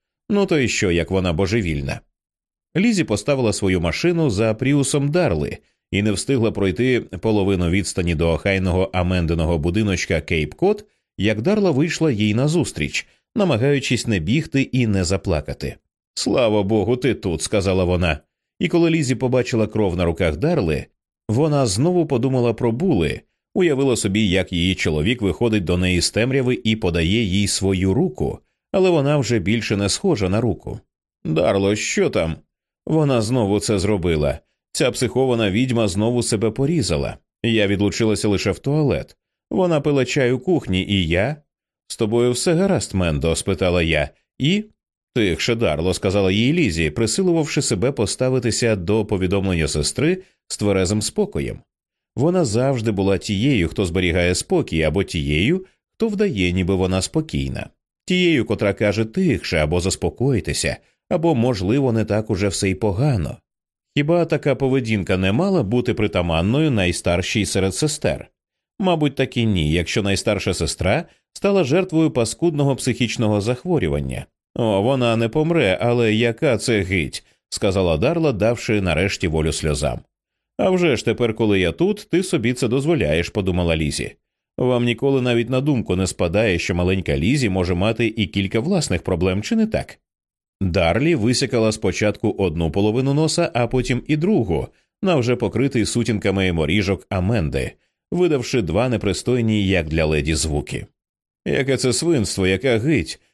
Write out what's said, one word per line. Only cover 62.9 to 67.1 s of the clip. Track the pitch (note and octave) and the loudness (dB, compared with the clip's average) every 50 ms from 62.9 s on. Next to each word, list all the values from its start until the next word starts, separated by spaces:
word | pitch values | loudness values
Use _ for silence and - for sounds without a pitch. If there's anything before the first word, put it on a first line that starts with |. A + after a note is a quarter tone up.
| F#2 F#2+ C3 D3+ C3 G2+ D#2 C2 - - _ _ _ _ _ _ _ _ _ _ - C#3+ | 0 0 0 0 0 0 -2 -4 -6 -10 _ _ _ _ _ _ _ _ _ _ -4 -4
Хіба | C#3+ D3 E3+ F3 E3 | 0 0 2 2 2
така | E3 E3 D3 - D3 C3 | 0 0 -2 0 0 0
поведінка | A#2+ C#3 C3 C3 C3+ A#2+ A2+ A2 G2+ F2+ - F#2+ F#2 | 0 0 0 2 0 0 0 0 0 0 0 0 0
не | F#2 F#2+ | 2 0
мала | G2+ B2+ F3 G3+ F#3+ F3 A#2+ | 2 2 0 2 2 0 0
бути | F#2 A2 B2 A#2+ - A2 | 0 0 0 0 0 -2
притаманною | - G#2 G2+ - F#2+ F2 E2+ E2 D#2+ E2+ G2 A#2 C#3+ D#3+ D#3 | 0 -2 -2 0 0 0 0 0 2 2 2 2 2 2 2
найстаршій | C3+ G#2+ F#2 F2 E2+ - - - | 2 2 2 0 0 -2 -2 0